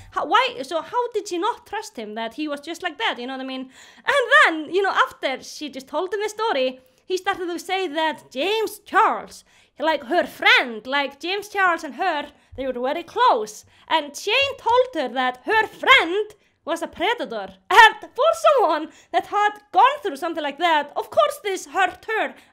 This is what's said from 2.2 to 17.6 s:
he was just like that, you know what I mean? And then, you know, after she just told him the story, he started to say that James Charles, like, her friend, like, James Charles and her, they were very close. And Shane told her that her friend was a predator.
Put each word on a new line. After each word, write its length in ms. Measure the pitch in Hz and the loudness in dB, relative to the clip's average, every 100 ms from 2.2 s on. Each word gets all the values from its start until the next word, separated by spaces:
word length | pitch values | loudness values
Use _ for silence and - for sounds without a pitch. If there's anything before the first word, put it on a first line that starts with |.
| 226 | -10
he 140 | - 302 | -6 -6
was 120 | 285 | -6
just 220 | 285 320 | -10 -8
like 160 | 359 302 | -8 -4
that, 220 | 440 240 | -4 -4
you 80 | 247 | -8
know 60 | 262 | -10
what 80 | 262 | -10
I 20 | |
mean? 220 | 262 262 - - - - | -10 -12 -16 -20 -4 0
And 200 | 554 453 571 466 320 294 | 2 4 6 6 4 -2
then, 80 | |
you 80 | 349 | 0
know, 100 | 392 | 2
after 520 | - 508 - 302 254 | 2 0 0 -4 -4
she 260 | - - 294 | -8 -12 -10
just 180 | 262 262 | -10 -6
told 240 | 302 359 | -4 -4
him 100 | 403 | -4
the 80 | 427 | -6
story, 500 | 427 440 285 254 254 _ _ _ | -2 -2 0 -2 -4 _ _ _
he 120 | 370 | -4
started 300 | 392 359 359 | -2 -4 -6
to 120 | 339 | -8
say 280 | - 381 370 | -4 -4 -2
that 440 | 294 320 302 - | -2 -2 -4 -10
James 480 | 247 339 440 427 - | -6 -2 -2 -2 -6
Charles, 640 | - 370 415 220 185 - _ _ _ - | -2 2 2 0 -8 -18 _ _ _ -4
like, 280 | 302 311 226 | -2 -2 0
her 200 | 339 - | 0 0
friend, 640 | - 392 480 269 220 254 | 0 4 4 2 -6 -4
like, 320 | 277 277 - | -4 -4 -6
James 300 | 339 403 392 | -6 -6 -6
Charles 340 | 403 370 330 | 0 2 0
and 120 | 311 262 | -4 -4
her, 360 | 381 302 294 - _ - | -2 -2 -6 -14 _ -8
they 100 | 262 | -8
were 80 | |
very 300 | 240 254 320 | -4 -4 -4
close. 640 | 339 415 480 370 427 - - _ - | -6 0 2 2 -2 -10 -20 _ -4
And 280 | 320 285 - | -2 -2 -8
Shane 420 | 392 480 554 523 | -2 0 0 -2
told 300 | 453 494 508 330 | 2 2 2 -2
her 180 | 254 | -4
that 280 | 254 254 254 | -2 -2 -4
her 240 | - 440 427 | -2 0 0
friend 680 | - - 539 339 381 427 - _ _ - | -2 6 6 6 -2 -4 -10 _ _ -8
was 160 | 330 | -6
a 60 | 330 | -6
predator. 600 | - 370 480 247 226 190 - | -4 -2 -2 -6 -8 -12 -16